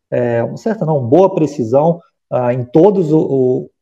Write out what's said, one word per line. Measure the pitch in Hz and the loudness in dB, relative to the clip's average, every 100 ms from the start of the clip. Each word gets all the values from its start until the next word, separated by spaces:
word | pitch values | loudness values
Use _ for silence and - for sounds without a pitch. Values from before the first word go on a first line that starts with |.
| _ | _
é, | 127 120 117 | -4 -2 -2
uma | 117 135 | -4 -8
certa | 226 208 156 | -8 -4 -2
não, | 147 | -2
boa | 117 156 190 | 2 4 4
precisão, | 185 151 - 113 135 160 170 _ _ _ | 0 -4 -4 -2 0 0 -2 _ _ _
ah, | 127 123 | -4 -2
em | 127 | -4
todos | 120 160 196 196 151 | 0 4 4 2 0
o, | 156 | 0
o, | - 139 127 131 147 _ | 0 0 0 -2 -6 _